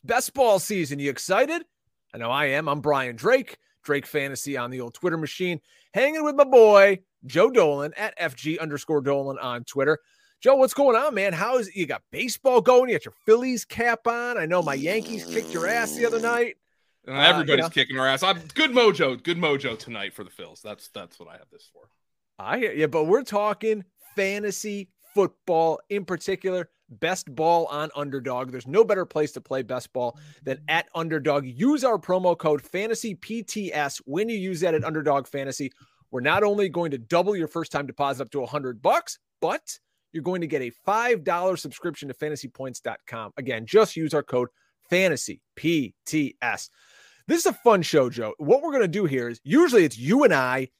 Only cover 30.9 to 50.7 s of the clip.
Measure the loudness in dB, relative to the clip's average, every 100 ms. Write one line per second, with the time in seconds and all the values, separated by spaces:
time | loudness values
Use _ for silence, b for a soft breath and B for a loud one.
30.9 | -6 -4 -2 0 -2 -2 -2 0 2 2
31.9 | 0 0 0 2 0 0 0 -2 -6 -4
32.9 | -6 -6 -10 -10 -10 -8 -8 -6 -4 -4
33.9 | -6 -8 -4 -4 -4 -6 -2 0 0 -2
34.9 | -4 0 0 -2 -10 -8 -8 -10 b b
35.9 | b b -4 4 4 4 2 0 -2 -4
36.9 | -6 0 2 2 0 -4 -6 -4 -4 -6
37.9 | -4 -2 -2 -6 -6 -4 -6 -6 -2 2
38.9 | 2 0 -16 _ _ -4 -4 -8 -18 _
39.9 | _ _ -8 -6 -4 -4 -4 -6 -6 -2
40.9 | -2 0 -2 0 0 0 -2 -8 -10 -10
41.9 | -10 -14 -8 -8 -8 -12 _ -12 -10 -10
42.9 | -10 -12 -12 -12 -10 -6 -6 2 4 4
43.9 | 0 -2 -4 -2 -2 -4 _ _ _ _
44.9 | 2 2 0 -6 -12 _ -6 -2 -2 -2
45.9 | _ -6 -2 -4 -4 -6 -6 -10 b b
46.9 | b b b -4 0 0 2 4 4 4
47.9 | 2 2 -2 -8 -6 2 2 2 0 0
48.9 | 0 -2 -2 -6 -8 0 2 6 6 4
49.9 | 0 0 4 6 4 2 -2 -4